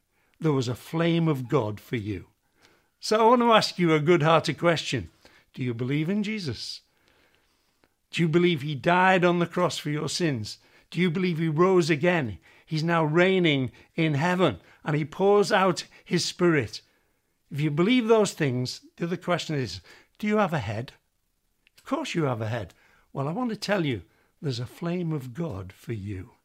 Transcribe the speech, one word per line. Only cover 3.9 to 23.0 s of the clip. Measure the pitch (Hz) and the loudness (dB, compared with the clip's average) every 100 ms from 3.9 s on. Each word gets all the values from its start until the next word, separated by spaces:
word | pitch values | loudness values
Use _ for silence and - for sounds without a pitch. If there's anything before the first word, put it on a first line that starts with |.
a | 156 | 4
good-hearted | 151 175 147 160 - 147 | 4 4 4 2 2 -2
question. | 170 156 - 127 85 _ _ _ _ - | 0 0 -2 -6 -6 _ _ _ _ -8
Do | |
you | 127 | -6
believe | 117 123 143 156 | -4 -4 -2 -2
in | 208 | -2
Jesus? | 202 220 165 110 - - _ _ _ _ _ _ _ _ _ _ _ _ _ | -4 -6 -8 -8 -10 -14 _ _ _ _ _ _ _ _ _ _ _ _ _
Do | - | -2
you | 170 | 0
believe | 160 175 165 | 2 2 0
he | 143 143 | -4 -4
died | 160 175 185 190 175 | 0 2 4 4 2
on | 175 | 2
the | 170 | -2
cross | 180 175 - | -2 -2 -2
for | 151 | -6
your | 147 143 | -6 -6
sins? | - 170 127 107 - _ _ _ | -2 -2 -2 -6 -14 _ _ _
Do | 156 | -2
you | 180 | 0
believe | 160 185 160 | 0 -2 0
he | 165 | 0
rose | 151 180 190 160 | 2 4 4 2
again? | 156 175 175 123 95 _ _ | 2 2 0 -2 -8 _ _
He's | _ 160 | _ -4
now | 165 170 | 0 0
reigning | 156 156 185 190 175 139 127 - _ - | 2 4 4 4 4 2 0 -6 _ -2
in | 160 | 0
heaven | 143 170 180 175 92 - _ | 0 0 2 0 0 -10 _
and | - 151 | -6 -4
he | |
pours | 151 - 190 202 196 | -4 0 4 4 4
out | 214 190 170 - - - | 2 2 0 -6 -18 -4
his | 175 | -2
Spirit. | - - 175 160 110 - - _ _ _ _ _ _ | -2 0 2 2 0 -6 -20 _ _ _ _ _ _
If | 143 | -4
you | 151 | -2
believe | 147 180 254 220 | 2 2 4 4
those | 226 202 | 4 4
things, | - 147 123 127 - - - | 0 -2 0 -4 -8 -16 -10
the | 170 | -6
other | 175 | -6
question | 175 170 - 151 | -4 -4 -4 -4
is, | 120 90 - - _ _ | -6 -8 -16 -20 _ _
do | 208 | -2
you | 214 | 0
have | 196 | 0
a | 156 | -2
head? | 104 107 127 - _ _ _ _ _ _ _ _ | -4 -6 -10 -14 _ _ _ _ _ _ _ _
Of | |
course | - 277 294 175 | -8 -6 -4 -2
you | |
have | 147 117 | -2 -2
a | 110 | -4
head. | 117 92 - _ _ | -6 -8 -14 _ _